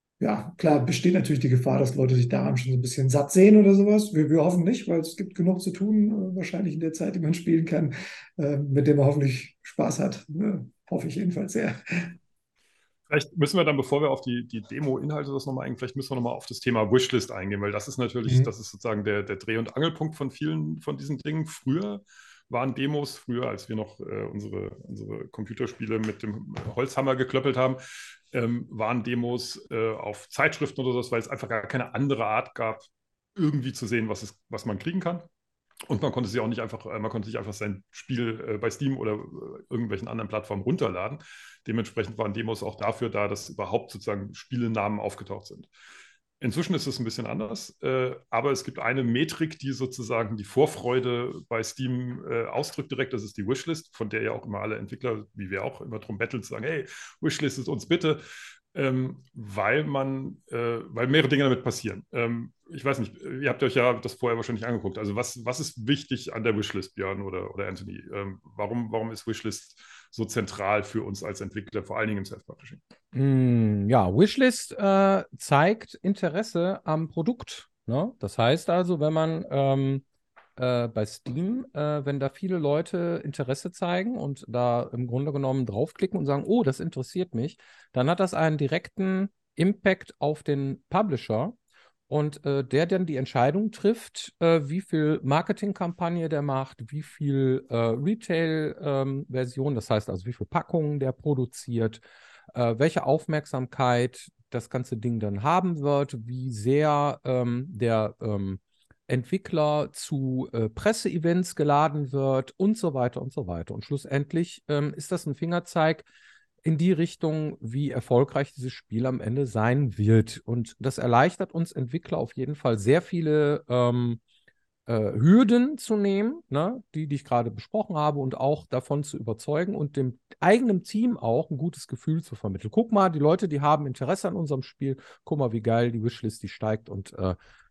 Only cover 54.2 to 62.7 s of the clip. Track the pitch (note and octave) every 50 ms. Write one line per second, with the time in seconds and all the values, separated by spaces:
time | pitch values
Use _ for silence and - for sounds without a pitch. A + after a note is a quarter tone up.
54.2 | A2 A2 A2+ A#2 - G#2+ G2+ G2+ G#2 G#2+ G#2+ A2 A2+ G2+ - - - B2 A2 G#2+
55.2 | G#2 - _ - G2 F2+ G2 F#2 A#2 C3 - - - - A2 G#2+ - - A2+ G2+
56.2 | A2+ A2 - A#2 G2 - - G#2+ A2 D3 E3 D3 B2+ - - - - - - _
57.2 | - D#3+ D#3 - D3+ C3+ - C3+ B2 - - G#2+ - F3+ E3+ E3+ D#3+ D#3 D3+ D#3
58.2 | - - - - - - - _ _ _ - - C#3 C3 C3 B2+ B2+ B2+ - -
59.2 | - _ - B2 A2 G2+ G2 G#2+ G2 G#2+ B2 D3+ D#3 D3+ C#3 C3+ C3+ C3+ C3+ C3
60.2 | C3+ - - - _ - - A#2+ A#2+ A#2 A#2 A2+ A2 - - A2+ B2 B2+ C#3 D#3+
61.2 | C#3+ B2+ C#3 C3+ C#3+ C3+ B2+ B2+ - - - - - A2+ G2+ G2 - _ - B2+
62.2 | A#2+ A#2 A#2+ A#2 A#2 - - _ _ -